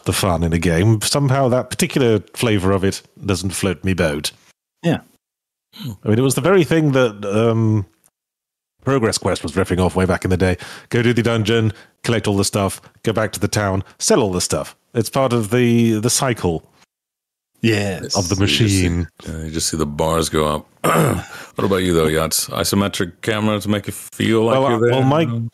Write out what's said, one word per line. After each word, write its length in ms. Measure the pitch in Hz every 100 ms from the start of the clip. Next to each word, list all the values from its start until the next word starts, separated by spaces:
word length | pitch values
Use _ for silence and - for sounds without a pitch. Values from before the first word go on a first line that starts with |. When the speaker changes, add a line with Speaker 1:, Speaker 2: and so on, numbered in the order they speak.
| -
Speaker 1:
the 80 |
fun 280 | 90 101 80
in 100 | 85
a 60 | 85
game. 420 | 87 82 107 107
Somehow 460 | - 143 139 135 127
that 200 | 127 -
particular 520 | - - 151 120 104 -
flavor 380 | - 120 104 92
of 120 | 98
it 200 | 95 - - -
doesn't 280 | 98 87 98
float 320 | - 98 82
me 100 | 95
boat. 380 | 87 80 73 - - _ _ _ _
Speaker 2:
Yeah. 200 | 170 - - _ _ _ _ _ _ - 147 101
Speaker 1:
I 40 | -
mean, 80 | 113
it 60 |
was 100 | 135
the 80 | 120
very 220 | 156 196
thing 300 | 139 165 151
that, 300 | 131 120 104
um, 600 | 101 107 117 113 110 107 90 _ _ _ _ _ _ _ _ _
Progress 340 | 131 135 110 -
Quest 240 | 98 82
was 140 | 85 95
ripping 220 | 92 90
off 160 | 90 92
way 100 | 92
back 200 | 87 92
in 40 |
the 80 | 87
day. 200 | 92 87 - - -
Go 120 | 117
do 100 | 117
the 120 | 117
dungeon, 500 | 113 113 107 113 110 - - _
collect 240 | - 110 107
all 100 | 101
the 80 | 98
stuff, 340 | 107 95 - - _
go 120 | 113
back 180 | 110 107
to 80 | -
the 80 | 101
town, 360 | 107 101 95 - -
sell 240 | - 196
all 100 | 101
the 80 | 90
stuff. 340 | - 76 - - _
It's 160 | 117 107
part 240 | 139 131
of 160 | 120 101
the, 440 | 123 120 117 117 107
the 100 | 113
cycle 500 | - 135 117 90 78 - _ _ _ _ _ _ _ _ _
Speaker 2:
Yes. 540 | 113 104 101 92 - 98
Speaker 1:
of 140 | 87
the 60 | 95
Speaker 3:
So 60 |
you 40 | 101
just 120 | -
see, 300 | 107 95 87
Speaker 1:
machine. 180 | 85 82 - 80
Speaker 3:
yeah, 160 | 80 80
you 40 |
just 180 | 80 -
see 80 | 80
the 100 | 73
bars 420 | 73 80 82 78
go 160 | 80 76 76
up. 120 | - _
<clears throat> 480 | 160 165 151 87 - - - -
What 80 | 101
about 120 | 95
you, 160 | 92
though, 140 | 82 78
Yachts? 400 | 78 80 - -
Isometric 720 | - 95 101 98 - 87 -
camera 380 | - 107 107 104
to 80 | 104
make 180 | 104 104
you 60 |
feel 500 | - - - 104 113
like 160 | 113 131
Speaker 1:
Well, 100 | 135
Speaker 3:
you're 80 | 113
Speaker 1:
I, 140 | 120
Speaker 3:
there? 80 | 131
Speaker 1:
well, 40 | 131
my, 340 | 156 147 117 117